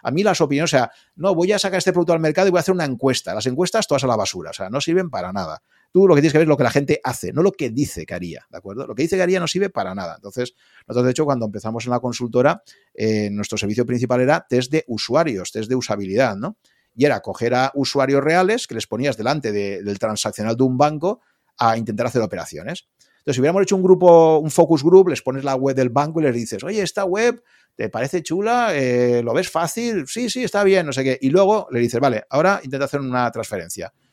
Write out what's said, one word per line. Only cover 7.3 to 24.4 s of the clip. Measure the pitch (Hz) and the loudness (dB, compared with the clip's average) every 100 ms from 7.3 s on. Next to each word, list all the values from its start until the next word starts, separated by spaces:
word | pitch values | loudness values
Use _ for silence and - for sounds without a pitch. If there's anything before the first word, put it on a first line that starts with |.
no | 131 | 0
lo | 190 | 0
que | - 127 | 0 -4
dice | 117 143 - 80 | -2 -4 -6 -10
que | |
haría, | 87 87 73 - | -10 -10 -12 -18
¿de | 87 | -18
acuerdo? | 98 107 131 | -14 -12 -10
Lo | |
que | 110 | -4
dice | 165 190 | -2 0
que | |
haría | 180 185 | 0 0
no | 165 | 0
sirve | 180 196 | -2 -4
para | 117 92 95 | -4 -6 -6
nada. | 87 80 | -10 -12
Entonces, | 101 123 123 - _ _ - | -12 -8 -8 -10 _ _ -4
nosotros, | 120 127 | 0 2
de | |
hecho, | 127 147 | 2 0
cuando | 131 110 | -2 -4
empezamos | 101 107 113 120 | -6 -8 -8 -4
en | |
la | 123 | -2
consultora, | 123 120 120 123 139 175 _ _ _ | -2 -6 -2 2 2 0 _ _ _
eh, | - 110 107 104 | -4 -2 0 -2
nuestro | 104 104 107 | -4 -6 -4
servicio | 104 110 120 | -2 -2 0
principal | 123 123 123 | -2 0 2
era | 127 165 - | 2 0 0
test | 123 127 | -2 0
de | 156 - | -2 -4
usuarios, | 110 - 139 165 101 90 | -6 0 0 0 -4 -8
test | 110 110 | -8 -4
de | 127 | -4
usabilidad, | - 101 95 104 127 101 | -4 -6 -2 0 0 -2
¿no? | 147 - _ _ _ | -8 -12 _ _ _
Y | 110 143 | 0 0
era | 110 | 0
coger | - 95 117 127 | -6 -4 -2 0
a | 135 | 0
usuarios | 143 131 139 135 139 | -2 -2 0 2 2
reales | 143 175 185 240 - | 2 2 2 0 -4
que | 113 | -10
les | - | -6
ponías | 110 139 107 | -4 -2 -2
delante | 113 151 120 | -2 -2 -2
de, | 104 101 98 | -4 -4 -6
del | 101 101 | -8 -4
transaccional | 113 104 107 107 107 117 | -4 -4 -6 -4 -4 0
de | |
un | 131 127 | 0 2
banco | 147 151 175 240 _ _ _ - | 2 0 -4 -4 _ _ _ 0
a | 117 113 | 0 0
intentar | 113 107 120 | -2 -4 -2
hacer | 123 | 0
operaciones. | 107 90 78 73 98 180 - _ _ _ - | -2 -4 -10 -12 -12 -12 -14 _ _ _ -4
Entonces, | 127 | 0
si | |
hubiéramos | 139 190 | 2 2
hecho | 190 190 | 2 2
un | |
grupo, | 185 180 180 170 160 | 4 6 8 10 8
un | 156 | 4